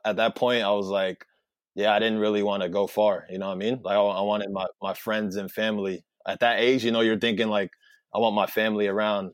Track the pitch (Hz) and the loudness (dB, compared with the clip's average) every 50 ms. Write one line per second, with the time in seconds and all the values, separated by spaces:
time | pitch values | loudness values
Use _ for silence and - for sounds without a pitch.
0 | - 107 92 101 110 117 - - 127 123 123 120 107 98 104 104 98 95 98 98 | -4 -2 0 2 0 0 0 0 0 2 2 2 2 2 0 0 0 0 -2 0
1 | 95 95 90 - - _ _ _ _ _ _ _ _ _ - 95 101 107 104 107 | 0 -2 -4 -8 -14 _ _ _ _ _ _ _ _ _ -4 0 2 4 4 4
2 | 110 113 110 107 107 107 107 104 101 104 101 98 92 87 87 101 101 92 - 104 | 2 2 0 2 2 2 2 2 0 0 0 -2 -2 -2 -2 -2 -2 0 2 2
3 | 107 104 98 87 - - 92 95 98 98 95 92 101 113 127 127 - 92 101 104 | 2 2 2 0 -4 -8 -8 -8 -6 -6 -6 -4 -2 -2 -4 -4 -2 0 2 4
4 | 101 101 98 92 101 104 104 104 101 98 98 95 95 90 - - 95 98 92 - | 4 2 2 0 -2 -2 -2 -2 -2 -4 -6 -6 -6 -6 -8 -8 -8 -8 -8 -6
5 | - 110 107 107 107 101 92 101 98 92 - - 110 110 107 104 98 98 92 82 | -4 -4 -2 -2 -2 -4 -4 -6 -8 -8 -6 -4 -2 -2 -2 -2 -4 -4 -6 -6
6 | - _ _ _ - 92 98 - 120 117 117 104 113 123 131 131 113 117 113 113 | -10 _ _ _ -8 -6 -2 0 2 2 2 4 4 4 4 4 2 2 2 2
7 | 117 113 110 101 120 117 110 92 113 110 107 104 98 87 _ _ _ _ _ _ | 4 2 2 2 0 0 0 0 0 0 0 0 -2 -2 _ _ _ _ _ _
8 | _ _ - 107 113 113 104 104 98 - - 110 110 110 107 104 104 101 98 107 | _ _ -4 -2 0 0 2 0 0 0 0 0 0 0 0 0 0 0 0 0
9 | 107 107 104 101 95 92 | 0 0 0 -2 -4 -6